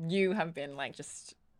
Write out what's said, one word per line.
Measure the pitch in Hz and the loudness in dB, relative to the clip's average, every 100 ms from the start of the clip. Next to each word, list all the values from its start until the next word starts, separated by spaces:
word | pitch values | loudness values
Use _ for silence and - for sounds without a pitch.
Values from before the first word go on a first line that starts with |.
| 165 | 0
you | 190 190 | 4 6
have | 196 165 | 4 0
been, | 165 143 139 | -2 -8 -4
like, | 131 - | -6 -6
just | 147 - - - _ _ | -12 -12 -16 -20 _ _